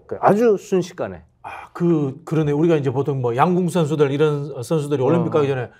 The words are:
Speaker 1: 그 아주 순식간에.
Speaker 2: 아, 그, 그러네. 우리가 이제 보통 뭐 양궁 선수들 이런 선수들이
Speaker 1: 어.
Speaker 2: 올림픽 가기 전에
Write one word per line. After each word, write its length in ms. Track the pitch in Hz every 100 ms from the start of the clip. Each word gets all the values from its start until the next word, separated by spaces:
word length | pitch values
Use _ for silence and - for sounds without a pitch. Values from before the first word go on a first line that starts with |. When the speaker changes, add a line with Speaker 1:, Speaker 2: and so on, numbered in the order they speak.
| -
Speaker 1:
그 120 | 101
아주 360 | - 202 240 190
순식간에. 640 | - 185 170 - 110 87 - _
Speaker 2:
아, 280 | - - -
그, 480 | - 175 165 131 - -
그러네. 260 | 156 147
우리가 240 | 143 170 156
이제 160 | 131
보통 300 | 123 143 135
뭐 140 | 120 120
양궁 340 | 165 180 175
선수들 420 | 175 147 147 143
이런 500 | 143 156 147 147 131
선수들이 400 | 120 165 143 143
Speaker 1:
어. 40 | 131
Speaker 2:
올림픽 260 | 165 165
가기 160 | 156 139
전에 240 | 131 120